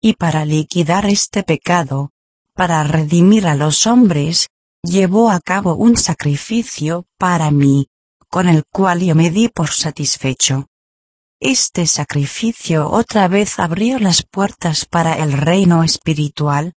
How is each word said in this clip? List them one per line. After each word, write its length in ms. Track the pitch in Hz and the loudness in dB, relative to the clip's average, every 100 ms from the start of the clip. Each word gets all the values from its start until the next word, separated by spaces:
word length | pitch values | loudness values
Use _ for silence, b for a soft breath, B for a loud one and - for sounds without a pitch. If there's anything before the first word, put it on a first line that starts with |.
Y 120 | 220 | -2
para 320 | - 170 156 151 | -2 -2 -2 -2
liquidar 600 | 156 151 180 156 180 208 | -2 -2 -2 0 0 0
este 380 | 202 - - | -2 -2 -6
pecado, 680 | - 156 - 175 165 139 143 _ _ _ _ - | -2 -4 0 -2 -2 -4 -8 _ _ _ _ -6
para 280 | 180 160 | -2 0
redimir 640 | 147 160 151 170 180 220 185 | 0 0 0 4 6 4 2
a 100 | 147 | 0
los 300 | 151 151 - | 0 0 2
hombres, 640 | 240 233 156 147 170 - _ _ _ 170 | 4 4 2 -2 -2 -4 _ _ _ -4
llevó 460 | 185 190 196 233 | 0 2 2 2
a 80 | 226 | 2
cabo 360 | - 185 196 165 | -2 -4 -2 2
un 200 | 226 233 | 2 4
sacrificio 1080 | - 165 147 143 - 226 226 - 151 170 180 _ | 0 -2 -2 -4 -2 -4 -4 -6 -6 -6 -10 _
para 340 | 185 175 156 | -2 0 2
mí, 360 | 147 139 139 139 _ _ _ _ | 4 4 2 0 _ _ _ _
con 200 | 170 180 | -2 2
el 160 | 160 - | 2 0
cual 300 | - 196 175 | -2 0 0
yo 160 | 185 160 | 0 2
me 160 | 165 | 2
di 160 | 175 233 | 2 0
por 220 | - 160 | 0 -4
satisfecho. 1000 | - 160 - 143 - 135 131 - 135 139 _ _ _ _ _ _ _ | -2 -6 -6 -6 -4 -4 -2 -2 -2 -6 _ _ _ _ _ _ _
Este 480 | 262 262 - - 165 | -4 -2 -4 -4 -4
sacrificio 1040 | - 147 147 143 - 226 233 - 160 143 | -4 -4 -4 -4 -4 -6 -6 -4 -2 0
otra 380 | 208 233 214 185 | -2 0 0 2
vez 300 | 196 208 - | 2 -2 -2
abrió 380 | 175 170 226 262 | -4 -2 -2 0
las 260 | 202 170 | 0 0
puertas 600 | - - 196 - 175 151 - | -2 -4 -4 -4 -4 -4 -4
para 280 | 170 165 | -2 -2
el 180 | 156 156 | -2 -2
reino 520 | 139 147 180 190 170 | -2 0 2 4 4
espiritual 920 | 165 - - 151 147 - 147 143 160 | 2 -2 -4 -2 -4 -4 -4 -2 -4